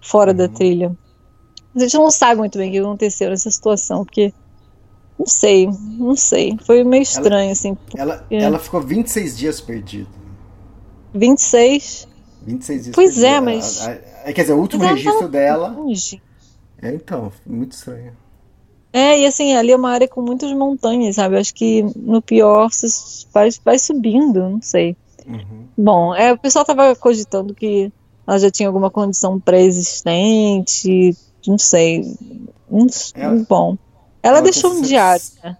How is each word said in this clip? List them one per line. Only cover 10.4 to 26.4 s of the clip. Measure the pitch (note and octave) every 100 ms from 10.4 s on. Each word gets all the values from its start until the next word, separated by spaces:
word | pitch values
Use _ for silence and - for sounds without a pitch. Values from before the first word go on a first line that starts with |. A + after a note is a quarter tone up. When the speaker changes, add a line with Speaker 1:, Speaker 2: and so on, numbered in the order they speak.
| - - - - - - -
Speaker 1:
Vinte | G#3 A#3 C#4
e |
seis? | - A#3+ A#3+ C#4+ - - - _ _ _
Speaker 2:
Vinte | A3 B3
e | B3+
seis | C#4+
dias | E3 B3
Speaker 1:
Pois |
Speaker 2:
perdida. | F#4 C4
Speaker 1:
é, | B3 C#4+
Speaker 2:
A, |
Speaker 1:
mas | B3+ A3+ - - A2+
Speaker 2:
a, | - - - C#3
é, |
quer | D3
dizer, | D3
o | D3
último | F#3+ -
Speaker 1:
mas | F4+
ela | C3+
Speaker 2:
registro | C#3 G#4+ -
Speaker 1:
tava |
Speaker 2:
dela | C#4 C#4 D#3 F3
Speaker 1:
longe. | A#3+ D4+ G3+ - F#3+ _ _ _ _ _ _
Speaker 2:
É, | A#2
então, | D3 - D#3+ G#2+ G2 -
muito | A#2 B2+
estranho. | - - A#2+ A#2+ A#2+ _ _ _ _ _ _ _
Speaker 1:
É, | B3 C#4 D4
e | C#4
assim, | C4+ D4 C4
ali | A#3
é | B3+
uma | B3+
área | B3 B3+
com | B3+
muitas | A#3+ B3+ C#4+
montanhas, | C#4 C4+ C#4 A#3 A#3+ A3+ G3
sabe? | G3 G3
Eu |
acho | G#3
que | - A3+ A3 G#3 -
no | - A3+
pior | A3 A3+ G#3+ G#3 A3+
você | - A#3 - - - -
vai, | - G#3+ A3+
vai | - B3+
subindo, | - D4+ A3+ A3+ D4+ G3 F#3
não | G3+
sei. | - F3+ E3+ F3 _ _ -
Speaker 2:
Uhum. | A2+ G2 A2 A#2+ -
Speaker 1:
Bom, | G#3 F#3 E3+ F3+
é, | A#3
o | A#3+